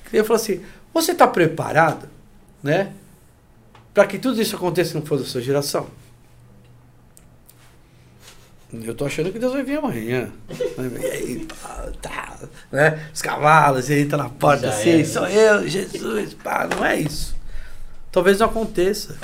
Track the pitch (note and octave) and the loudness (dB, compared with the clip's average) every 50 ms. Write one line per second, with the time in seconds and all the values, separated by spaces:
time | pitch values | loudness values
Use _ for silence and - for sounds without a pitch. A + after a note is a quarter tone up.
0 | - - A3 A3 G#3+ A3 A#3 G#3 - - F#3 - - - - - - _ - E4 | -10 0 0 2 4 4 2 2 2 -2 -4 -6 -6 -14 -20 -20 -20 _ 0 0
1 | D#4+ F#4+ - - B3+ - - F#3+ D#3+ - - - - G#2+ A#2+ D3+ E3 D3+ - - | 2 2 6 6 6 6 6 4 2 2 2 -2 -4 0 2 4 4 4 2 -2
2 | - - - - - - - - _ - - - - C#3 D#3+ F#3 G3 - - - | -10 -18 -20 -20 -20 -20 -20 -20 _ -20 -18 -6 -2 0 0 0 0 -2 -8 -16
3 | - - - _ _ - _ _ _ _ _ _ _ - - - _ _ _ G#3 | -20 -20 -20 _ _ -20 _ _ _ _ _ _ _ -20 -20 -20 _ _ _ 4
4 | G3 G3 G3+ - - C4 A#3 A3 G#3+ - G3+ - F3+ F3 D#3 F3+ D#3+ D#3+ - D3+ | 4 4 0 -2 -2 -2 0 0 0 0 -2 -2 -2 0 0 0 0 0 -2 -6
5 | - - D3+ C3 B2+ - - B2 A#2 C3+ C#3 C#3+ C#3+ - - D#3+ - - - - | -4 -2 -2 -4 -2 -4 -6 -4 -2 0 0 0 0 0 -2 -4 -4 -6 -12 -20
6 | - - - - - _ - - - - - - - - - - - - _ - | -20 -20 -20 -20 -20 _ -20 -20 -20 -20 -20 -20 -20 -20 -20 -20 -20 -20 _ -20
7 | - - _ - - - - _ _ - _ _ - - _ - - _ _ _ | -20 -20 _ -20 -20 -20 -20 _ _ -20 _ _ -20 -20 _ -20 -20 _ _ _
8 | _ _ _ - - - - - - _ - - - - - A2+ A2 A2+ A#2 - | _ _ _ -20 -20 -20 -20 -20 -20 _ -20 -20 -20 -16 -16 -10 -10 -10 -6 -6
9 | C#3+ C3+ - D#3 D#3+ F#3+ G3 A3+ B3 B3+ C4 C#4+ B3+ C4 C#4+ D#4 D4+ A#3 C#3 A2+ | -6 -4 -4 -4 -4 -4 -4 -4 -4 -2 -2 -2 -4 -4 -4 -4 -2 -4 -4 -4
10 | A2 A#2 B2 B2+ A2+ G2 - - - - - - - - - - B2+ B2 A#2 - | -4 -2 -2 -2 -4 -6 -10 -16 -16 -14 -8 -6 -6 -6 -6 -6 -8 -8 -6 -6
11 | - - - - - - - - - - - - - - - - - - - - | -6 -6 -6 -6 -6 -6 -6 -8 -10 -12 -14 -16 -16 -14 -12 -10 -10 -10 -10 -12
12 | - - - - - - - - A#2 - - - - - C3 C3+ D3+ D#3+ D#3 - | -12 -10 -10 -10 -12 -12 -14 -16 -18 -18 -18 -20 -14 -6 2 4 4 4 2 0
13 | - - - - - - A#2+ B2+ C#3+ D3+ D#3+ D#3 D3 C#3+ C3+ B2+ B2+ C#3+ D3 C#3+ | -8 -10 -10 -8 -6 -4 -2 2 6 6 8 8 6 6 4 2 0 0 2 2
14 | D3 D3 D3 C#3+ C3+ A#2 - - - D3+ C#3+ B2 B2 C3 C3+ - - E3+ E3 D#3 | 2 2 0 -2 -4 -6 -4 2 4 4 4 4 0 -2 -2 2 4 4 6 6
15 | D3 - - F3 F#3 F3+ G3 G#3+ A3 A3 G#3 G3+ F3 D3+ D#3+ F#3+ F#3+ - - - | 4 2 0 -2 -2 2 4 6 6 6 6 4 2 -2 -2 -4 -4 -6 -8 -8
16 | G#3+ A3+ - G#3 - D#3 - - - - - - - - F3+ F#3 - - - - | -6 -4 -4 -4 -4 -6 -10 -10 -6 -4 -2 -2 -2 -2 -2 -2 0 0 0 0
17 | D#3 D3 - - - - - - - - - - - - - - - - - - | -2 -4 -4 -4 -4 -4 -4 -4 -4 -4 -6 -6 -6 -6 -10 -10 -10 -10 -10 -12
18 | - - - F#3 F3 G3 G3 G3 A3+ - - A3+ A3 - - F3 F3+ G3 G#3 - | -12 -2 -2 2 4 4 4 4 2 2 2 -2 -4 -2 0 0 0 0 0 -2
19 | - - C#3+ - | -6 -10 -12 -14